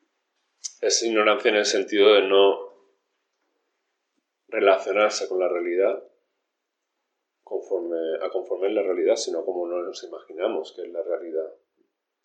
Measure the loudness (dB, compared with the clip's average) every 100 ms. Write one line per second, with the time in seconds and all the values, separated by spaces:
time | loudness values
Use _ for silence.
0 | _ _ _ _ _ _ -18 -6 -2 0
1 | 0 2 2 2 2 2 2 0 0 4
2 | 6 6 6 6 6 4 -6 -18 _ _
3 | _ _ _ _ _ _ _ _ _ _
4 | _ _ _ _ _ 2 4 4 2 2
5 | 2 0 -4 -2 0 -2 -2 0 0 0
6 | -8 _ _ _ _ _ _ _ _ _
7 | _ _ _ _ -10 -10 -6 -6 -4 -4
8 | -4 -4 -4 -6 -6 -4 -2 0 0 0
9 | 2 0 -2 -6 -4 -6 -4 -6 -6 -10
10 | -14 -16 -16 -6 -4 -4 -8 -12 -10 -8
11 | -6 -6 -6 -6 -8 -12 _ _ _ _
12 | _ _